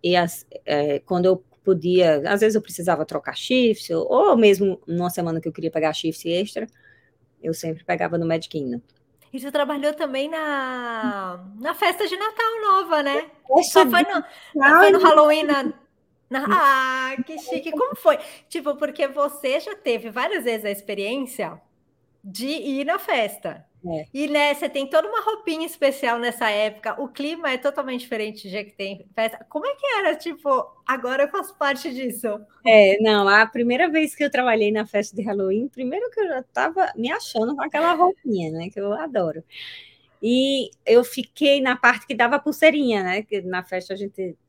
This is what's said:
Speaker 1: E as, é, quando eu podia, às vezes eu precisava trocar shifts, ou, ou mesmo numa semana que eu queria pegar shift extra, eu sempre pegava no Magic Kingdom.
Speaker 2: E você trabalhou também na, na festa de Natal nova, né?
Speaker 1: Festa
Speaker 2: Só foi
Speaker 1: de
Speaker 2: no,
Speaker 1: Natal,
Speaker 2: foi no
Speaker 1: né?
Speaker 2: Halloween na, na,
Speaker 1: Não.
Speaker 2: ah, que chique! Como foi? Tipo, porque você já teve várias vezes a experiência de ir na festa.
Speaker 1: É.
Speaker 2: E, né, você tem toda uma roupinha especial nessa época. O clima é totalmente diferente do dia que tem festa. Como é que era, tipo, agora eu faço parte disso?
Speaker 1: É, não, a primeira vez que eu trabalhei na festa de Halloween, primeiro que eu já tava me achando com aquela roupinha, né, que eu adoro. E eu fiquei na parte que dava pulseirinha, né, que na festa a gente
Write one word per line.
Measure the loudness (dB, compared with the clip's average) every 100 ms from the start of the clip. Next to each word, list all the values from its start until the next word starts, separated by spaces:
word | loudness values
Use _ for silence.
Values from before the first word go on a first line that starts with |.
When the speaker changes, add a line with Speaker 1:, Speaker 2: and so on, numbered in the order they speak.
Speaker 1:
E | 2
as, | 2 0 -4 -16 -16 -4
é, | -2 0 -2
quando | _ 2
eu | 2 2 _ _
podia, | 0 0 2 4 4 2 0
às | 2
vezes | 2
eu | 0
precisava | -4 -8 -2 0 0
trocar | -6 -8
shifts, | -10 0 2 2 0 -2
ou, | -4 0
ou | 2 4 6
mesmo | 6 6 2 -2 -6
numa | -4 -4
semana | -4 -4 -4
que | -6
eu |
queria | -6 -6
pegar | -2 -2
shift | -2 -6 -6 -4
extra, | -4 -4 -8 -12 _ _ _ _ _ _ _
eu | -8
sempre | -6 -6 -10
pegava | -6 -4 -2 -2
no | -2
Magic | -4 -6
Kingdom. | -8 -6 -8 _ _ _ _ _
Speaker 2:
E | -14
você | -6
trabalhou | -4 -2 -2 -4
também | -4 -6 -4 -6
na, | -6 -4 -4 -6 -8 -8 -6 -6 -6 -8 -10 -16 -10
na | -8
festa | -2 -2 0 -4
de | -4
Natal | -6 -2 -4 -2
nova, | 2 2 2 0
né? | 0 -4 -6 _ 2
Speaker 1:
Festa | 4 6 4
Speaker 2:
Só | 6
foi | 4
Speaker 1:
de | 2
Speaker 2:
no, | -2 -6 -18 -10 4
Speaker 1:
Natal, | 8 10
Speaker 2:
foi | 10
no | 8
Speaker 1:
né? |
Speaker 2:
Halloween | 8 8 8 6
na, | 2 0 -2 -8 _ _ _ _ _
na, | -6 0
Speaker 1:
Não. |
Speaker 2:
ah, | 4 4 4 2 -2 -4 -6
que | -8 -10
chique! | -8 -8 -6
Como | -4 -4
foi? | 2 2 2 -2 -20 _
Tipo, | -6 -6
porque | -4 -6 -2 -4
você | -2 -4 -2 -2 -2
já | -4 -8
teve | -4 -4 -4
várias | -6 -4 -4
vezes | -4 -4 -6
a |
experiência | -8 -8 -8 -6 -6 -8 -8 -10 -10 _ _ _ _ _ _
de | -18 -10 -8
ir | -6 -6 -6
na | -4 -4
festa. | -2 -2 -2 -6 -12 -12 _ _
Speaker 1:
É. | -10 -10 -10
Speaker 2:
E, | -6 -2
né, | 0 0
você | 0 -4
tem | -6 0
toda | 0 0
uma | -2
roupinha | -4 -4 -6 -6
especial | -8 -2 -2 0 -2 -2
nessa | -4 -2 -2
época. | 0 -2 -4 -10 -8
O | -10
clima | -8 -8 -6 -4
é | -2
totalmente | -4 -4 -6 -8
diferente | -8 -8 -8 -10 -12
do |
dia | -10
que | -12
tem | _ -10 -10 -12
festa. | -4 -4 -6 -10
Como | -8
é | -6
que | -6 -4
era, | -2 -2
tipo, | -2 -8 -8 -2 -2 -2 _ -8
agora | -6 -4 0
eu | 0
faço | -2 -8 -4
parte | -2 -2 -6
disso? | -6 -6 -6 -6 -6 -12 _
Speaker 1:
É, | 6 8 8 6
não, | 4 4 6
a | 6 6
primeira | 2 0 2 2
vez | 2 -2
que | -2
eu | -2
trabalhei | 0 2 2 2
na | 0
festa | -2 -2 -4 -6
de |
Halloween, | -6 -4 -2 -2 -4
primeiro | -6 -6 -4 -6
que | -4
eu | -4
já | -4
tava | -6 -4 -2 0 -4
me | -2 -6
achando | -6 -6 -4 -4 -4
com |
aquela | -4 0 0
roupinha, | 2 2 0 -4 -4 -4
né, | -6 -8
que | -8
eu | -6
adoro. | -6 -4 -2 -2 -6 -14 -20 -18 -18 -20 _ _ _
E | 0 2 2 0 -4 _
eu | 4 4
fiquei | 4 -6 -10 -2 2 2
na | 2
parte | 2 2 2 -4
que |
dava | 0 2 2
pulseirinha, | -2 4 4 4 0 0
né, | -2 -4
que | -4 -6
na | -4 -6
festa | -4 -10 -8
a | -10
gente | -10 -8 -10 -10